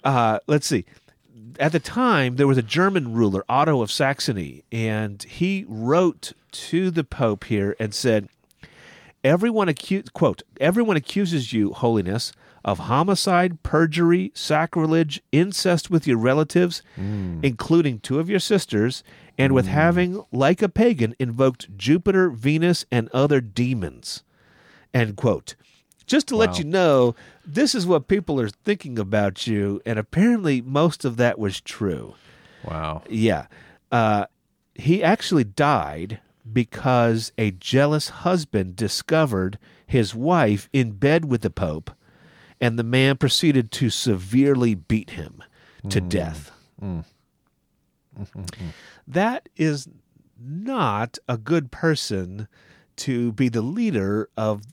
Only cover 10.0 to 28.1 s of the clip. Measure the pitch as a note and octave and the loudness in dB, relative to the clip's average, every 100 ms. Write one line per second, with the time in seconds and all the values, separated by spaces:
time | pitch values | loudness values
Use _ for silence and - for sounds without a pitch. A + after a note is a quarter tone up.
10 | - - D#3 F#2 - - C#3+ G3+ A3+ E3+ | -4 0 0 0 -12 -2 0 2 2 0
11 | - G3 F#3+ D#3+ A#2 A#2 G2+ - A#2+ A2+ | 0 -2 0 0 -2 0 0 0 0 0
12 | F2+ G#2+ - - _ _ - G2+ - B3 | 0 -4 -6 -12 _ _ -4 -4 0 0
13 | G3+ F#3+ - F3 F3+ E3 - D3+ E3 D#3 | 2 0 2 2 2 -2 -2 2 2 2
14 | E3+ F3 F#3+ - - D3+ E3 F3+ D#3 D#3+ | 2 2 0 -8 -2 0 0 -2 2 2
15 | D#3+ - _ C#3+ F#3 F#3+ F#3+ F3 - E3+ | 0 -4 _ 0 2 0 0 0 2 0
16 | D3 A#2 A#2 C#3 D#3 F3 F3+ - _ - | 2 2 2 2 2 2 0 -2 _ -10
17 | G2 G#2 F#2 E2 C3+ A#2 - E3 D3+ A2+ | -6 -4 -6 -2 -2 -2 2 4 4 -2
18 | - C3+ E3+ G3+ - G3+ - G#2+ A2+ - | -4 -4 0 -2 0 0 0 0 0 -2
19 | - - - - C3+ C3+ F#2+ D3 E3 F3 | -14 -20 -18 0 2 4 2 2 2 2
20 | F3+ F#3+ - B2 C3+ F3+ G3+ - A#3+ E3+ | 0 -4 -8 0 2 2 0 2 2 2
21 | A2+ A#2+ B2+ A#2 C3+ B2 - G2 G#2 E3 | -2 -2 -4 2 0 0 -16 -8 2 2
22 | F#3+ F#3+ F#3 A#2 B2 D#3 F3 E3+ - B2 | 4 2 2 0 0 2 2 0 0 -2
23 | A2+ B2+ C#3+ C#3+ A#2 G2+ B2 B2 E2+ B1 | 0 0 4 2 0 -2 -2 -2 -6 -10
24 | - - _ _ _ _ _ _ _ B2+ | -14 -14 _ _ _ _ _ _ _ -2
25 | A2 G2 B2 E2+ - - _ _ _ _ | -2 0 0 0 -4 -20 _ _ _ _
26 | - C#4 - A3+ A3 - D3+ F#3+ F3 C3+ | 0 0 2 0 2 0 -2 2 4 6
27 | B2 A#2 - _ - D3+ C#4 B3+ F3 E3 | 4 2 -14 _ -8 0 0 0 2 0
28 | - | 2